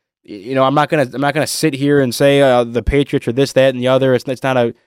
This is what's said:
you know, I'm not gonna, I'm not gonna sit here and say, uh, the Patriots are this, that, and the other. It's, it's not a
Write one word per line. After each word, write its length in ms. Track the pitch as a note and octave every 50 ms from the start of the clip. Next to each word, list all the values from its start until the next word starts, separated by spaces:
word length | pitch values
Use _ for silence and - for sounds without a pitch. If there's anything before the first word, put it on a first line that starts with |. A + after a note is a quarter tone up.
| _ _ _ _
you 320 | _ - F#2+ G2+ F2+ A#2+ C3+
know, 100 | C3 C3
I'm 100 | C3+ C#3
not 140 | D3+ D3 C#3+
gonna, 220 | E3 D3+ C3+ B2+
I'm 80 | D3 C3+
not 140 | C#3 C#3+ C3+
gonna 120 | D#3 C3
sit 280 | - - - - D#3 C#3
here 260 | C3 C#3+ C#3+ D3 C#3+
and 140 | C3+ B2 A2+
say, 260 | - D3 C#3+ C#3 C#3
uh, 240 | C#3 C3+ B2 B2 A#2+
the 180 | A#2 A#2 A#2+
Patriots 460 | G#2+ - - C#3 C#3+ - - C3+ - B2+
are 40 |
this, 200 | A#2 C3 C#3 -
that, 220 | - C3+ C3 C3+ C3
and 80 | B2
the 60 | B2 B2+
other. 260 | C3 C3 C3+ C3 B2+
It's, 120 | A#2+ -
it's 160 | - C3 -
not 140 | - C3+ C3
a 180 | B2 A#2+ A#2 - _ _